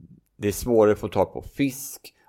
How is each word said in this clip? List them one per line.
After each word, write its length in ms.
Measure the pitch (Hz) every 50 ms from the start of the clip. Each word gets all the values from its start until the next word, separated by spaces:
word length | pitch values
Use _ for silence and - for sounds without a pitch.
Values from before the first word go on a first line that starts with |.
| - - - - _ _ _
det 120 | - - 101
är 40 | 95
svårare 400 | - - 123 120 113 107 104 104
att 60 | 98
få 100 | - 98
tag 240 | - 101 92 - -
på 100 | 64 -
fisk 720 | - - - 143 135 123 - - - - - - - - _ _